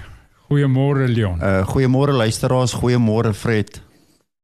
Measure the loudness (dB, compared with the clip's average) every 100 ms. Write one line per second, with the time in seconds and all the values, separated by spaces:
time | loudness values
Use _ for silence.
0 | -18 -20 _ _ -4 0 2 0 0 0
1 | 0 0 -2 -2 0 0 0 0 2 2
2 | 2 2 0 -2 -2 0 0 0 0 2
3 | 2 0 0 -2 -2 -2 -2 -10 -20 _
4 | _ _ _ _